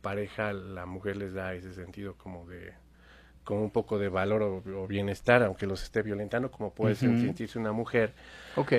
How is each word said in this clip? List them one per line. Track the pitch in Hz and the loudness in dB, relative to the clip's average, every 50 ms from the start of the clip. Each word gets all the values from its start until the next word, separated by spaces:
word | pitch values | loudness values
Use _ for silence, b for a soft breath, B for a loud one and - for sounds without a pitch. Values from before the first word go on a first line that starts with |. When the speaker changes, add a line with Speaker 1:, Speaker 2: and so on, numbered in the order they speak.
Speaker 1:
pareja, | - 101 101 101 104 95 - - 107 104 101 | -6 -4 -4 -2 -4 -4 -4 -4 -2 -2 -2
la | 98 92 98 95 92 90 | -4 -8 -10 -10 -10 -8
mujer | 87 92 92 95 101 98 101 | -8 -8 -6 -4 -4 -4 -4
les | 101 95 92 | -4 -6 -6
da | 95 92 92 92 | -6 -6 -6 -6
ese | 90 92 95 90 | -8 -10 -12 -12
sentido | 92 90 90 90 101 101 98 90 | -12 -12 -12 -12 -10 -10 -10 -10
como | - - 95 90 87 85 | -12 -14 -14 -12 -12 -14
de, | 85 90 87 90 87 - - - - b b b b b b b b b - - | -14 -16 -16 -16 -16 -18 -20 -20 -20 b b b b b b b b b -18 -6
como | - 107 101 107 | -2 0 0 0
un | 104 | 2
poco | - 117 104 - 110 101 | 2 0 0 2 0 0
de | 101 98 | 0 2
valor | 90 95 95 98 107 110 | 2 2 2 4 4 4
o, | 107 101 95 92 - 95 95 98 95 | 2 2 0 -2 -6 -8 -6 -6 -4
o | 95 | -2
bienestar, | 101 101 101 101 98 - - - 120 127 | 0 0 0 0 -2 0 6 6 8 8
aunque | 117 101 92 - 104 98 | 8 4 2 -2 -2 -2
los | 95 92 | -2 -4
esté | - - - 110 | -6 -2 0 0
violentando, | 104 107 101 101 104 101 - 120 127 123 | 0 0 -2 -4 -4 -2 -2 -2 -2 -2
como | - - 107 98 - | -4 -6 -6 -6 -2
puede | - 110 107 107 | 2 2 2 4
Speaker 2:
Ujú. | - 131 123 117 117 | 4 4 4 4 4
Speaker 1:
sentirse | 120 131 - - 113 107 - 120 | 4 2 0 -4 -6 -6 -4 -2
una | 110 107 | -2 0
mujer | 107 113 117 - - 120 110 107 - B B B B B B B B - | 0 -2 -2 2 4 4 4 2 0 B B B B B B B B -2
Speaker 2:
Ok. | 143 - 139 | 2 4 6